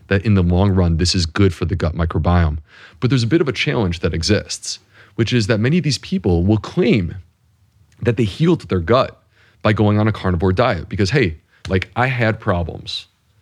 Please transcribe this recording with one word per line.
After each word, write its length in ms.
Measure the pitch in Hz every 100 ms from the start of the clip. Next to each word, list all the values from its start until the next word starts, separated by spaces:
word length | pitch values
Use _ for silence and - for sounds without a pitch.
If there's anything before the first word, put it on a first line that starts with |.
| -
that 180 | 98 113
in 80 |
the 100 | 101
long 280 | 87 87 101
run, 260 | 92 87 82
this 180 | 90 95
is 100 | 80
good 280 | - 98
for 100 | -
the 120 | 85 82
gut 200 | 85 80
microbiome. 640 | 85 82 78 87 78 78 - - - -
But 100 | 123
there's 140 | 131
a 40 | 113
bit 140 | 165
of 60 | -
a 60 |
challenge 460 | - 151 135 95 82
that 120 | 92
exists, 680 | 82 85 - - - - - _ _ - -
which 160 | 117
is 160 | 123 104
that 120 | 107
many 180 | 120 180
of 60 |
these 160 | 147 127
people 440 | - 190 104 85
will 140 | 92 107
claim 580 | - - 208 131 85 - - _ _ _ _ _ _ -
that 160 | 120 117
they 60 |
healed 440 | 110 - 165 160 -
their 120 | 95
gut 440 | 82 123 - - _ _ _ _
by 100 | 107
going 280 | 107 104 104
on 80 | 110
a 40 |
carnivore 400 | 104 95 87 92
diet 380 | 92 120 92 -
because, 220 | 92 95
hey, 260 | 143 98 78 _ _ -
like, 220 | 95 - -
I 120 | 127
had 320 | 127 113 107
problems. 680 | 107 87 82 - - - - _ _ _